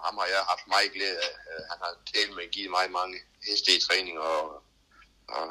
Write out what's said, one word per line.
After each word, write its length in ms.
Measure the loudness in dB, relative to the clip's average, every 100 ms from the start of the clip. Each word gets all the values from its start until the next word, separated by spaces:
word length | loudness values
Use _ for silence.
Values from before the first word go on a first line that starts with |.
| -4
Ham 80 | -2
har 80 | 2
jeg 80 | 2 2
haft 140 | 0 2
meget 160 | 2 4 0
glæde 220 | -2 0 -4
af. 60 | -6 -12
Øh, 120 | -12 -10
han 80 | -8
har 80 | -8 -8 -2
talt 200 | 0 0 -2
med, 80 | -6 -6
givet 140 | 0 0
mig 80 | 2 0
mange 160 | -2 -6 -14 _ -4
heste 240 | 2 6 6
i 40 | 4
træning, 300 | 2 0 -2 0
og, 100 | 0 -2 -8 -18 _ _ -20 -20 _ -8 -6
og, 100 | -4